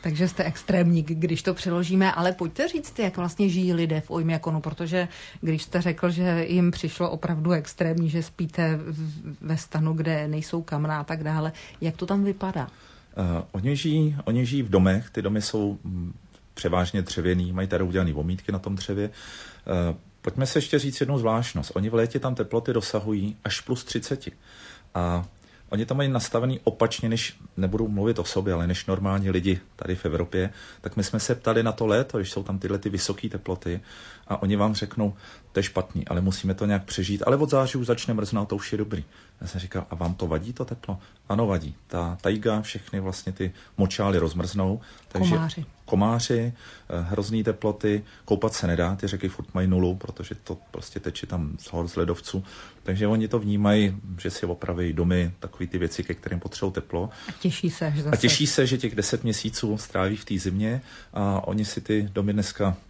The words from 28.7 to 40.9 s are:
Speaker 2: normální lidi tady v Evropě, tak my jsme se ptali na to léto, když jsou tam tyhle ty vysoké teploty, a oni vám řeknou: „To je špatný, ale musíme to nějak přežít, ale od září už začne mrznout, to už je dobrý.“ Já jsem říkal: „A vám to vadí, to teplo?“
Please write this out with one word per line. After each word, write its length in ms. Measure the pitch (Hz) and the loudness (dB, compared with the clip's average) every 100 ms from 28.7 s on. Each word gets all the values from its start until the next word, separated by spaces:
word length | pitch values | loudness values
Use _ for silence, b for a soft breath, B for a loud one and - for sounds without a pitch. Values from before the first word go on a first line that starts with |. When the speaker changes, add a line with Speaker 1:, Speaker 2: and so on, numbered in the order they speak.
| 90 - | -2 0
Speaker 2:
normální 440 | 92 98 95 98 | 0 2 0 2
lidi 300 | 90 95 92 - - | 2 2 0 -4 -10
tady 200 | - 90 | -6 -2
v 100 | 85 | -2
Evropě, 440 | 80 87 92 95 B B B | -2 0 0 -2 B B B
tak 140 | 113 - | -6 -4
my 60 | |
jsme 160 | 98 110 | -2 -2
se 160 | - 120 | 0 0
ptali 280 | - 113 | 2 2
na 80 | 113 | 2
to 140 | 107 107 | 0 2
léto, 320 | 104 135 117 | 4 2 -2
když 140 | 92 | -2
jsou 120 | - | -4
tam 160 | 95 95 | -4 -4
tyhle 180 | 92 98 | -2 0
ty 120 | 104 | 2
vysoké 400 | 92 - 95 110 | 2 -2 -2 -4
teploty, 520 | 98 - 90 85 87 B B B B - | -6 -4 -4 -2 -6 B B B B -6
a 140 | 98 | -2
oni 140 | 98 104 | 2 4
vám 200 | 107 104 | 4 2
řeknou: 380 | 101 - 104 101 B B - | -4 0 0 -2 B B -2
„To 80 | - | 0
je 40 | |
špatný, 440 | 95 - - 87 - | 0 -2 -2 -4 -2
ale 140 | 87 | 0
musíme 320 | 95 92 95 | 0 0 -2
to 120 | 95 101 | 0 2
nějak 180 | 101 | 0
přežít, 400 | 95 - 92 101 - | 0 -4 -2 0 2
ale 120 | 135 | 4
od 120 | 147 | 4
září 280 | 135 131 131 | 2 2 0
už 80 | 123 | 0
začne 260 | 117 - | 0 0
mrznout, 360 | 110 104 110 104 | -2 0 -2 -2
to 60 | 104 | -4
už 160 | - | -4
je 60 | 104 | -4
dobrý.“ 260 | 107 95 - B B _ | -2 -4 -6 B B _
Já 60 | 87 | -8
jsem 140 | 92 | -8
říkal: 240 | 90 95 - | -6 -6 -6
„A 60 | 85 | -4
vám 180 | 87 | -2
to 140 | 90 85 | -2 -2
vadí, 260 | 78 104 | -2 -4
to 120 | 123 - | -8 -6
teplo?“ 340 | 117 - | -6 -8